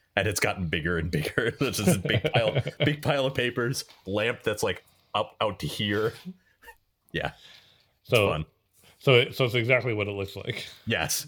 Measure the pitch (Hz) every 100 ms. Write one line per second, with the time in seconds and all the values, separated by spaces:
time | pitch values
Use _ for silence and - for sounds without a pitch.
0 | _ - 98 101 104 104 85 82 80 85
1 | 82 80 - - 117 - 143 - 196 107
2 | 143 - 151 117 110 - - - 151 151
3 | - 143 131 - 123 120 120 127 - -
4 | - 104 113 123 113 107 104 92 - _
5 | _ 101 110 - 110 - 147 - 104 104
6 | 110 - 185 - _ _ 906 906 _ _
7 | _ 80 - - - - - _ _ _
8 | - 110 98 78 76 _ _ _ - _
9 | - 123 131 - 127 120 117 127 120 107
10 | 101 101 95 95 117 - - - - 101
11 | 80 -